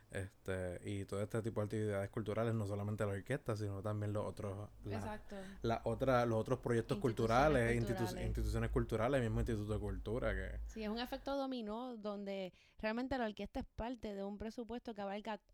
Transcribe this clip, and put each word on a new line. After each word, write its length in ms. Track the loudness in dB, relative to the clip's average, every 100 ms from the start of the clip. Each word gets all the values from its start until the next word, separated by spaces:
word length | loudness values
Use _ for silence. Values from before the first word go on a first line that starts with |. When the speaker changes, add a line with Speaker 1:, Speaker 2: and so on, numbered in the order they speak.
| -10
Speaker 1:
Este, 680 | -6 -6 -8 -4 -2 -2 -6
y 200 | -4 -6
todo 160 | -4 -4
este 220 | -2 -2
tipo 180 | -2 0
de 40 |
actividades 460 | 0 0 0 0 -2
culturales, 440 | -2 -2 0 2
no 100 | 2
solamente 400 | 0 0 -2 0
la 60 | 0
orquesta, 460 | 0 -2 -2 0 -2
sino 260 | -2 -2
también 300 | -2 0 0
los 120 | 0
otros, 460 | -2 -4 -6 -6 -8 -10
la, 120 | -4 -4
Speaker 2:
Exacto. 380 | -4 -6 -8 -10 -10 -4
Speaker 1:
la 180 | 0 0
otra, 400 | 0 2 6 6
los 140 | 6 4
otros 220 | 2 0
proyectos 360 | 2 2 2 2
Speaker 2:
Instituciones 60 |
Speaker 1:
culturales, 760 | 2 4 6 8 8 6 6 4
institu-, 220 | 2 2
Speaker 2:
culturales. 280 | 0 0 0
Speaker 1:
instituciones 440 | 0 2 2 2
culturales, 480 | 2 2 2 4 4
el 60 |
mismo 160 | 4 2
Instituto 320 | 2 0 0
de 60 | -2
Cultura 520 | -2 -4 -2 0 0
que 280 | 0 -2 -6 -6
Speaker 2:
Sí, 160 | -4
es 40 | -4
un 120 | -2
efecto 360 | -4 -4 -2 -2
dominó 600 | 0 -2 -4 -4 -6 -6
donde 560 | -4 -4 -4 -4 -6 -8 -20 -6
realmente 400 | -2 0 0 0
la 60 |
orquesta 340 | 0 -2 -6 -4
es 80 | -6
parte 400 | -4 -6 -4 -6
de 80 | -4
un 160 | -4 -6
presupuesto 560 | -8 -8 -8 -8 -8
que 80 | -6
abarca 360 | -4 -4 -6 -8 _